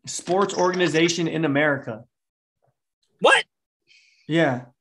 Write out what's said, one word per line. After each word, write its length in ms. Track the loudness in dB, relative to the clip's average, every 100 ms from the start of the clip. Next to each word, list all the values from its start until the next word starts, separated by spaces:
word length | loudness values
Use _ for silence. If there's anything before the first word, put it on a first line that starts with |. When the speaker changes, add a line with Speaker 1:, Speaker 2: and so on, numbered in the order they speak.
Speaker 1:
sports 480 | -12 -12 -4 -2 0
organization 720 | 0 -2 0 0 2 0 0 -4
in 180 | -2
America. 580 | -2 0 0 -2 -6 -14 -16 _ _ _ _ _ _ _ _ _ _ _
Speaker 2:
What? 220 | 4 4 0 _ _ _ _ _ _ _ -4
Speaker 1:
Yeah. 380 | 0 2 -2 -10 _